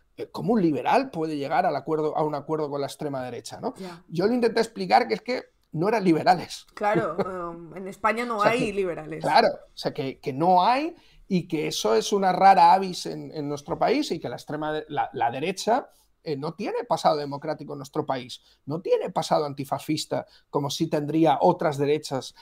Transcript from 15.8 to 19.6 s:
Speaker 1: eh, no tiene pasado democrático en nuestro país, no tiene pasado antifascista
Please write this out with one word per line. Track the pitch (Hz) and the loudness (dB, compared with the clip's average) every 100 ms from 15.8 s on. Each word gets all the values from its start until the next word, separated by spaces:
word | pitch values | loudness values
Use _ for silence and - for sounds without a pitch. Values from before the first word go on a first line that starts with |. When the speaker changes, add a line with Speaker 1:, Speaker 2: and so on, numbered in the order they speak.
| - _ _ _ | -2 _ _ _
Speaker 1:
eh, | 165 139 | -8 -6
no | 156 | -6
tiene | - 262 466 - | -8 -6 -6 -4
pasado | 160 165 151 | 0 2 0
democrático | 143 139 156 151 147 | -2 -8 -8 -8 -10
en | 143 | -12
nuestro | 131 - 127 | -8 -6 -4
país, | 131 123 - _ _ - | -6 -6 -16 _ _ -8
no | 165 | -6
tiene | 403 480 214 | 0 0 0
pasado | 175 - 147 147 | -4 0 0 0
antifascista | 139 | -6